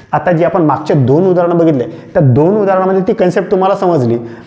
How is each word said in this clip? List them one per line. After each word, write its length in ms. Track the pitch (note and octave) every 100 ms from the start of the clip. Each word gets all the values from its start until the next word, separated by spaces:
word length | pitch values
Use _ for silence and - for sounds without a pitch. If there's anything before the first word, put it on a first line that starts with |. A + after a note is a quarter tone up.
| -
आता 200 | D3+ F3+
जी 120 | E3
आपण 180 | E3+ F#3+
मागचे 320 | D#3 C3 -
दोन 360 | E3 B2 D3 F#3+
उदाहरणं 280 | F3+ F3 F3
बघितले, 260 | E3 C#3
त्या 380 | A2+ - - F#3+
दोन 340 | C#3 B2 D#3+ G#3+
उदाहरणामध्ये 400 | G3 F#3 F#3 F#3+ F#3
ती 40 |
कन्सेप्ट 380 | A3 F3+ F3+ F#3+
तुम्हाला 260 | F#3+ F#3+ G3
समजली, 420 | F#3+ E3 A#2+ A#2 - -